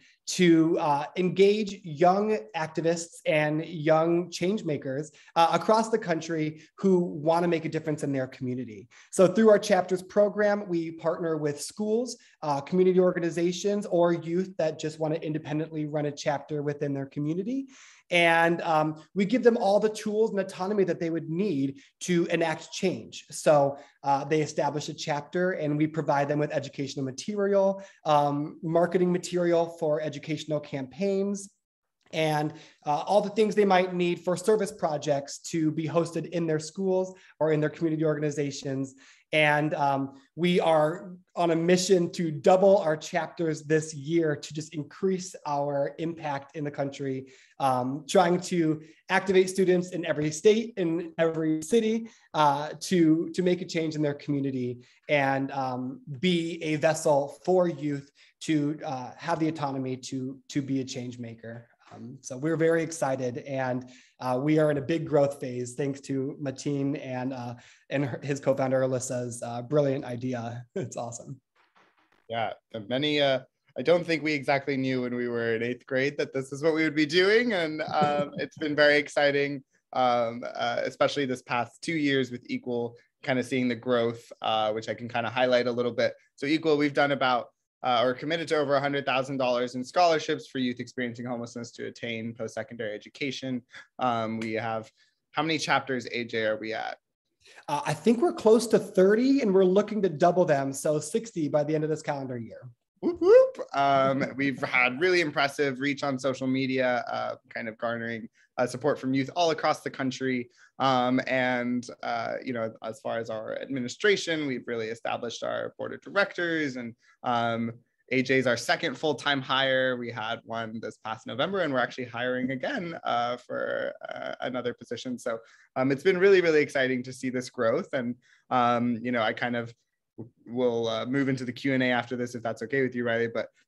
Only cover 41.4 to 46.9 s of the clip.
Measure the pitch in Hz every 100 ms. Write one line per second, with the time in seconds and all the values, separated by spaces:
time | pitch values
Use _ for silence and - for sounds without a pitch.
41.4 | 170 165 170 180 180 185 170 - 165 147
42.4 | 185 185 196 196 160 156 - 175 156 -
43.4 | 165 147 147 156 156 147 139 170 160 147
44.4 | - 151 156 165 143 - 190 185 180 -
45.4 | 151 143 143 143 143 - 165 160 147 139
46.4 | - 165 147 147 139